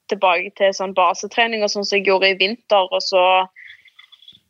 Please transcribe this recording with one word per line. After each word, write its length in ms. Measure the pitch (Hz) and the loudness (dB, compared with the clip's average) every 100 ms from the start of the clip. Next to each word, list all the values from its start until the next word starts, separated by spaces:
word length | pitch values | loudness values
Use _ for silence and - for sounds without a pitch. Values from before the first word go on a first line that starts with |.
| - | -8
tilbake 480 | 196 190 175 190 - | -2 0 0 -2 0
til 160 | 196 | 0
sånn 220 | 196 190 190 | 0 -4 0
basetrening 640 | 175 185 208 - 233 220 | 0 0 -6 -2 -2 0
og 60 | 208 | -4
sånn 140 | 208 202 | -4 -4
som 140 | 202 | -2
jeg 80 | 196 | 0
gjorde 240 | 190 196 | 2 2
i 80 | 190 | 0
vinter, 480 | 190 233 - 208 185 | -2 -4 0 0 0
og 140 | 190 | -4
så, 220 | - 185 180 185 185 - - - _ _ - _ _ - _ | -2 2 4 2 0 -8 -20 -20 _ _ -20 _ _ -20 _